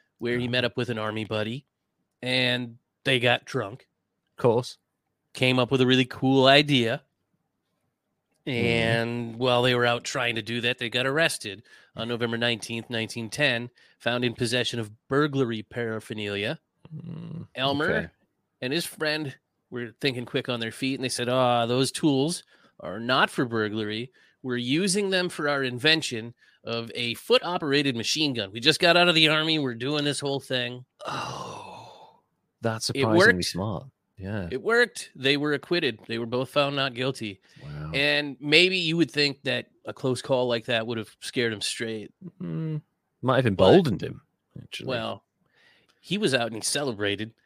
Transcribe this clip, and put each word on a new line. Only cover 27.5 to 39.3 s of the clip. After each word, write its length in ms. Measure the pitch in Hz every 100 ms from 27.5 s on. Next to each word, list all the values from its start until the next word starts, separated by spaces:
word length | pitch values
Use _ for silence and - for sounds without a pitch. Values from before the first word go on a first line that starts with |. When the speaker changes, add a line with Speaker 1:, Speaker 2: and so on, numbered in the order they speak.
| 175 156 143 139 117
Speaker 1:
machine 360 | 104 156 147
gun. 200 | 117 95
We 80 | 113
just 180 | 139 135
got 160 | 175 170
out 140 | 175
of 60 | 160
the 120 | 156
army. 320 | 156 160 156
We're 160 | 131 113
doing 300 | 131 147 143
this 160 | 135
whole 180 | 139 139
thing." 460 | - 127 120 123 - _ -
Speaker 2:
Oh, 1160 | - - - - - - - - - - _ _ _ _ _
that's 280 | 113 113 -
Speaker 1:
It 100 | 139
Speaker 2:
surprisingly 320 | 117 107 214 90
Speaker 1:
worked. 60 | -
Speaker 2:
smart. 380 | 87 107 85 139 _ _ -
Yeah. 300 | 95 107 87
Speaker 1:
It 140 | 131
worked. 480 | 208 233 247 - - 147
They 200 | 135 143
were 160 | 147
acquitted. 460 | 143 - 175 143 110 -
They 100 | 113
were 80 | 117
both 240 | 123 131
found 260 | 147 139 139
not 200 | 135 117
guilty. 440 | 131 - 107 95 _ -
Speaker 2:
Wow. 300 | 73 73 78
Speaker 1:
And 420 | 131 147 147 147 131
maybe 380 | 143 156 185 190
you 200 | 165 170
would 140 | 151
think 320 | 147 143